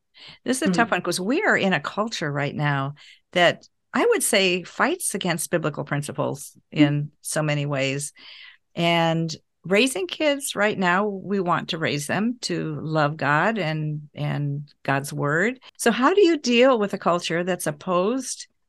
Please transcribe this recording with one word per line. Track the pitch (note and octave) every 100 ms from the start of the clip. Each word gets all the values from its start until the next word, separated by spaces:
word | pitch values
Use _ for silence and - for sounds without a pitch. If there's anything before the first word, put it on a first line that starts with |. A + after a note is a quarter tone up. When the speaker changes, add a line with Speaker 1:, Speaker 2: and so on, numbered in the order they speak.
| _ - - -
Speaker 1:
This | - C4
is | D#4
a |
tough | C4+ A#3
Speaker 2:
Mm. |
Speaker 1:
one | F3+
'cause | F3 F3
we | F#3 D4+
are | G4+ G#3
in | G3
a | D#3
culture | - - A3+ - D3+
right | C#3+ C#3+
now | - D3 C#3 C#3 D3 - - _
that | F3+ E3+ - - _ _
I | B3 G#4+
would | G#4
say | - G#3 F#3+ F3+
fights | E3+ - A3+ F#4 -
against | G3 F3+ E3+ -
biblical | F3 D#3+ D3
principles | C#3+ C#3+ D3 - C3 C#3 - - _
Speaker 2:
Mm. | -
Speaker 1:
in | D3 D3 D3 -
so | - D#3+
many | D3+ D3 C#3+
ways. | C#3 C3+ C#3 C#3+ - - - - - _
And | - E3+ E3+ E3 D#3+ E3 D#3 _ _
raising | E3 G3+ C4 F#4 F4+
kids | - D#4 C#4+ -
right | - G#3 F#3+
now, | F3+ F3+ G#3+
we | G3 F3+ G3+
want | F3 D#3+ D#3+
to | D#3+
raise | C#3+ C#3+ D3
them | C#3+ A3+ B3
to | - E3 D#3+ D3
love | C#3+ D#3 D3 D#3+
God | C#3 D3+ F#3+ A3+
and, | D#3 D#3 D3+ D3+ D3
and | - D3 C#3+ C#3+ C#3+ C#3+ _
God's | - C#3 C#3+
word. | D3 C#3+ D#3 G#3 C4 - -
So | A3
how | G#3 C4+
do | F#4+
you | F4 D#4
deal | A#3+ A#3+ B3+ A#3+
with | G3+
a | F#3+
culture | G3 F3 - E3+
that's | F3+ F3+ D#3+
opposed | D3 - F3+ G3 C4 B3+ - - _